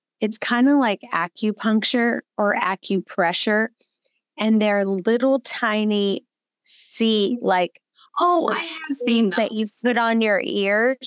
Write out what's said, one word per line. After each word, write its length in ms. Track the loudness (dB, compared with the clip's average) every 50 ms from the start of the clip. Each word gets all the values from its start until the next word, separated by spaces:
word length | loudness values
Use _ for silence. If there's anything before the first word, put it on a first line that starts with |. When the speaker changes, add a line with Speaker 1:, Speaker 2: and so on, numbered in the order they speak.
| _ _ _ -4
Speaker 1:
it's 180 | -4 -4 -4 -4
kinda 360 | -4 0 2 4 4 4 4
like 260 | 4 2 2 -2 -4 -6 -6 -4
acupuncture 1080 | -4 -4 -4 -6 -4 -4 -4 -4 -2 -2 0 0 0 0 0 0 0 0 0 -2 -4 -6 _ _
or 200 | -2 0 0 0
acupressure, 1120 | 0 -2 -2 -4 -4 -4 -4 -4 -4 -4 -4 -2 -2 0 0 0 0 0 0 0 0 0 -2 _ _ _ _ _ _ _ _ _ _ _ _ _ -4
and 200 | 0 2 2 2
they're 260 | 2 2 2 0 0
little 540 | -2 -2 -2 0 0 0 2 2 2 2 0
tiny 840 | 0 -4 -4 -2 -2 -2 0 0 0 0 0 0 0 0 -2 -4 -8 _ _ _ _ _ _ _ -14
seed, 760 | -12 -12 -12 -12 -8 -4 0 0 2 2 2 2 0 -2 -2 0
like, 360 | 0 0 0 0 -2 _ _ _ _ _ _ -20 _ -4 0
Speaker 2:
Oh, 300 | 2 2 2 2 0 0
I 80 | -2 -4
have 380 | -6 -8 -10 -10 -8 -8 -8
seen 340 | -4 0 2 2 4 2 2
Speaker 1:
that 200 | 2 0 -2 -2
you 140 | -2 -4 -4
Speaker 2:
those. 140 | -6 -6 -4 -2
Speaker 1:
put 140 | 0 0
on 240 | 2 2 2 2 2
your 200 | 2 2 2 0 0
ears, 540 | -2 -2 -2 0 2 2 2 2 2 0 -2 -6